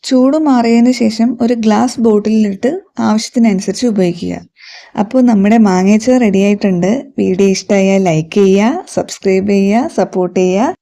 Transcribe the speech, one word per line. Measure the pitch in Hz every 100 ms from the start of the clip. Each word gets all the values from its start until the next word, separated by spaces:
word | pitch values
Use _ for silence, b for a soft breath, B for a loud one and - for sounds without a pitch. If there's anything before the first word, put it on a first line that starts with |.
| -
ചൂട് | 262 262 311
മാറിയതിന് | 302 247 233 233 240 247
ശേഷം | 226 220 233 -
ഒരു | 233 240
ഗ്ലാസ് | 214 208 254 -
ബോട്ടിലിലിട്ട് | 226 208 208 220 208 190 240 370 _ - 226
ആവശ്യത്തിനനുസരിച്ച് | 220 - 254 226 190 196 190 247
ഉപയോഗിക്കുക. | 208 180 170 180 170 - _ B B B -
അപ്പോൾ | 202 262 247
നമ്മുടെ | 208 196 226 208
മാങ്ങയച്ചാർ | 185 190 214 247 254
റെഡി | 226 190 202
ആയിട്ടുണ്ട്. | 202 202 180 180 262 - -
വീഡിയോ | 190 185 196
ഇഷ്ടമായാൽ | 190 - 202 190 196 185
ലൈക്ക് | 160 160 208
ചെയ്യുക, | 196 196 220 339 359
സബ്സ്ക്രൈബ് | - - - 202 190 202
ചെയ്യുക, | 202 196 220 311 -
സപ്പോർട്ട് | 185 190 180 180
ചെയ്യുക. | 185 185 277 370